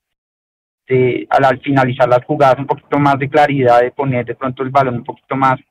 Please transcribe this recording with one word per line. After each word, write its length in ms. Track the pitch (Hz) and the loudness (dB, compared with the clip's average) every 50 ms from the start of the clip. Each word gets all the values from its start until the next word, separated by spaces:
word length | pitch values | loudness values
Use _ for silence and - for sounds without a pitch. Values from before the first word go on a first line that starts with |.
| _ _ _ _ _ _ _ _ _ _ _ _ _ _ _ _ _ | _ _ _ _ _ _ _ _ _ _ _ _ _ _ _ _ _
de, 400 | - 131 127 127 123 123 - - - | -2 0 2 2 0 0 -4 -4 0
al, 140 | - 135 139 | 0 2 2
al 160 | 135 131 123 | 2 0 -2
finalizar 480 | - 143 139 135 131 127 127 - 127 | -4 -2 0 0 0 0 0 0 0
las 160 | 123 123 127 - | 2 2 0 0
jugadas, 360 | - 151 143 143 135 123 131 | -2 0 2 2 2 2 0
un 80 | 135 | -2
poquito 300 | 135 147 - _ - 151 | -6 -6 -8 _ -4 -2
más 220 | 143 143 143 139 131 | 0 2 2 0 0
de 100 | 139 135 | -2 -2
claridad, 520 | 151 151 147 143 143 139 127 120 120 120 | 2 2 2 2 0 0 2 4 4 4
de 100 | 123 123 | 2 0
poner 340 | - - 135 135 127 123 117 | -2 -6 -4 -4 -4 -4 -4
de 100 | 120 117 | -6 -10
pronto 280 | - 131 127 127 - 135 | -8 -8 -8 -6 -8 -8
el 60 | 131 | -2
balón 260 | 135 143 135 127 120 | 0 0 0 0 -4
un 80 | 117 - | -8 -10
poquito 320 | - - _ _ - 135 | -12 -16 _ _ -8 -4
más, 240 | 135 135 131 131 - _ _ | 0 0 0 0 -2 _ _